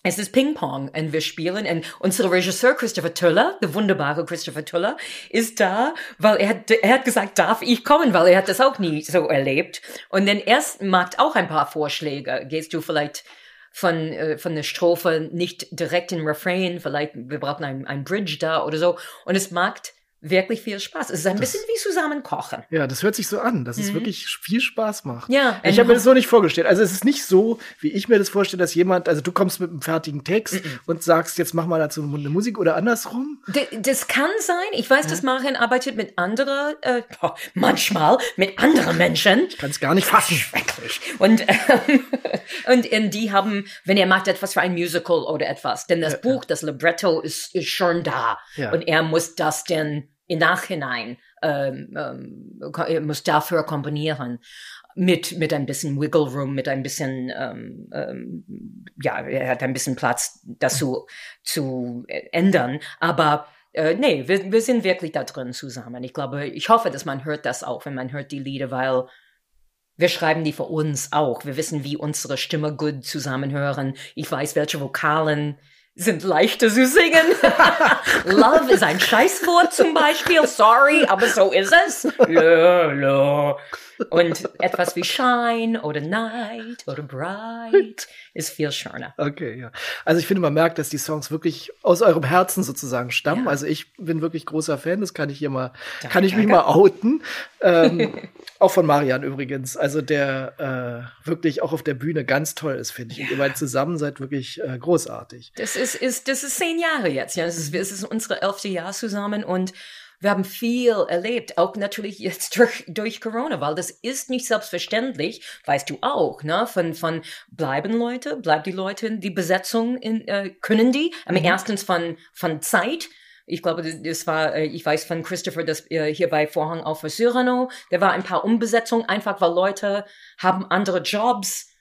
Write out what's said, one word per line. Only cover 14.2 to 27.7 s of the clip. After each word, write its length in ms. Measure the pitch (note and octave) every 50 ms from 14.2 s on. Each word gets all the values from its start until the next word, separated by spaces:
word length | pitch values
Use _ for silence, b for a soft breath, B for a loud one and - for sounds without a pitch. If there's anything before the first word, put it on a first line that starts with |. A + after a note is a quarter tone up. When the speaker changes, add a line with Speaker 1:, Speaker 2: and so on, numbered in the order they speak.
| D#3 D#3 D3+
Speaker 1:
von 180 | D3+ - F3 D#3+
der 80 | D3+ D3
Strophe 680 | - - - F3+ E3+ F3 F3 - F3+ D#3+ D#3+ D#3+ D#3 -
nicht 340 | E3+ F3 F3 - - - - E3
direkt 360 | D3+ E3+ - E3 F3+ F3 - F#3+
in 80 | E3 D#3
Refrain, 540 | D3+ D3+ - - F#3 F3+ F#3 F#3 F3+ F3 E3+
vielleicht 320 | - D3 C#3 D3 D3+ D3+ -
wir 240 | C#3+ A#2+ B2+ D3 C#3+
brauchen 240 | C#3+ C#3 C#3+ - D#3
ein, 200 | C#3 C3+ C3+ C3+
ein 200 | - C#3 C#3+ C3+
Bridge 320 | C3+ F#3 G#3 G3+ E3 D3+ -
da 240 | E3+ D#3+ D#3+ D#3 -
oder 140 | D3 D3+
so. 200 | D#3 E3+ F3 E3+ B B B B B B
Und 100 | - F3+
es 160 | F#3+ F#3 -
macht 440 | F3 F3 F3+ G#3 - - - - _ _ _ _ _ _
wirklich 380 | - D3+ F3+ F#3 F#3 - A3+ A3+
viel 200 | - A3+ G3+ G3
Spaß. 300 | - - - D#4+ - -
Es 80 | F3+ D#3+
ist 60 | D#3
ein 100 | F#3+ F#3
Speaker 2:
Das 160 | G#3 - B4+ -
Speaker 1:
bisschen 80 | G#4 A4 - A#4
wie 60 | -
zusammen 440 | - G#4 E4+ F4 D#4 D4+ D4 D4 -
kochen. 420 | - - - - - - - - _
Speaker 2:
Ja, 160 | D#3+ D#3+ C#3+
das 160 | B2+ C3 - -
hört 120 | G#3+ G#3
sich 140 | - G3+ -
so 100 | G#3 -
an, 240 | - A#3+ A#3+ D#3+ B2
dass 140 | A#2+ A#2
es 140 | - G#3 G3
Speaker 1:
Mhm. 20 | G#3
Speaker 2:
wirklich 340 | A#3 A3+ A3+ F#3 - - - - -
viel 180 | - D#3 G3 A#3+
Spaß 460 | - - - - A3 G#3+ G#3 - -
macht. 240 | D3 A#2+ A#2+ - -
Speaker 1:
Ja, 300 | B3+ C#4 C#4 B3 G3+ F#3 -
Speaker 2:
Ich 80 | F#3+
Speaker 1:
und 80 | G3 A#3
Speaker 2:
habe 80 | A#3+
mir 60 | A#3+ A#3+
das 100 | A#3+ -
so 100 | B3+ C4
nicht 140 | B3+ -
vorgestellt. 400 | - A#3+ A3+ G3 D#3 - E3+ E3
Also 140 | - F#3 F#3+ A3
es 80 | F3
ist 140 | F#3 - -
nicht 180 | C4 C#4 - -
so, 340 | - F#3 F#3 G#3+ A3+ A#3 A3+ B B